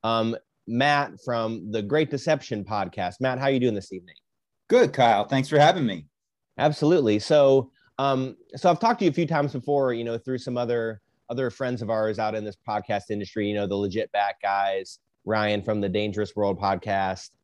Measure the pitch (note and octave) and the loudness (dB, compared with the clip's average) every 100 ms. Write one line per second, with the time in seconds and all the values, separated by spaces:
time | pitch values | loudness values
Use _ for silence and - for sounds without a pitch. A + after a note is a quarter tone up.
0 | A2+ A2+ A2+ A#2 _ _ - A#2 C#3+ D3 | 0 0 0 -4 _ _ -8 0 2 2
1 | C#3+ - - A#2+ A2+ A2+ G#2 A2 G2+ D3 | -2 -8 -6 -4 -2 -6 -6 -6 -2 0
2 | D#3 C#3+ E3 D#3 - G#2+ F#2+ G#2+ F#2+ - | 0 -4 0 -2 -2 -8 -4 -4 -4 -4
3 | F2+ - C3 B2+ C#3 C3+ B2 G#2 - F#2 | -6 -2 -4 -2 0 2 0 -2 -8 -14
4 | F2+ - _ _ _ _ _ A#3+ A#3+ - | -16 -20 _ _ _ _ _ 4 4 4
5 | A#2+ G2+ G#2 C3+ C3 D3+ D3 F#3 B2+ F2+ | 4 4 2 -2 2 6 6 6 -2 -4
6 | D2+ _ _ _ _ - D3 D3+ D3+ F3 | -12 _ _ _ _ 0 0 2 2 4
7 | B2 G#2+ - D3+ C#3 C3+ - _ _ - | 4 2 4 6 8 6 2 _ _ -4
8 | C#3 C3 C3 - _ - F3+ E3+ A3+ A3+ | 0 0 -2 -10 _ 0 2 4 2 2
9 | F#3 D3 D#3+ D#3+ C#3+ B2+ B2 C#3+ C3 A#2 | 2 2 0 0 -2 -4 -2 0 0 -2
10 | A#2 A#2 C3 B2+ C3 B2 A#2+ A#2+ A2+ A2 | -4 -6 -6 -8 -6 -4 -2 -2 -4 -8
11 | _ _ _ A#2+ C3 - B2+ B2 G#2+ A2 | _ _ _ -4 -4 -4 -6 -6 -4 -2
12 | A2 G#2+ A2 A2 G#2+ G2+ - G#2+ - G#2 | -2 -2 -4 -4 -8 -12 -6 -6 -4 -6
13 | - G#2 G2 - G#2 G#2 G2+ G2+ G2+ G2 | -4 -8 -6 -4 -4 -2 -2 -2 -2 -4
14 | G#2+ G2+ G2+ G2 G2+ G2 G2 G2 F#2 - | -4 -2 -2 -2 -2 0 0 -2 -6 -18
15 | _ _ - G#2+ G#2+ G#2 G2 G#2+ G2+ F#2+ | _ _ -4 0 0 0 -2 -2 0 0
16 | G#2+ G#2 G#2 - G2+ F#2+ G2 G2 A2 G2 | -2 -2 -4 -2 -2 0 -2 -2 -2 -2
17 | F#2+ F#2+ - _ | -2 -6 -10 _